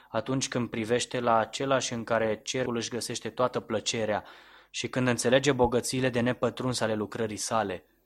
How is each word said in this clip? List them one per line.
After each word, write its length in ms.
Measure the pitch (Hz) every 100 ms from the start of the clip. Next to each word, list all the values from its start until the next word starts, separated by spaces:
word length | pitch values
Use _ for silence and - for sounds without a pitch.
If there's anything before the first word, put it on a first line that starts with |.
| -
atunci 400 | 113 110 135 -
când 200 | 127 113
privește 520 | 117 107 120 - 131
la 160 | 120 113
același 560 | 110 - 135 131 -
în 120 | 120
care 360 | 110 113 110 107
cerul 340 | - 131 123 117
își 140 | 107
găsește 380 | 117 - 117 113
toată 300 | - 123 120
plăcerea 640 | - 107 - 117 107 101 - - - - -
și 180 | - 117
când 200 | 131 127
înțelege 440 | 117 120 131 139
bogățiile 560 | 127 120 120 - 131 127
de 120 | 120
nepătruns 600 | 120 123 120 113 127 120
ale 140 | 110
lucrării 420 | 107 101 - 113 101
sale. 480 | - 113 101 90 - _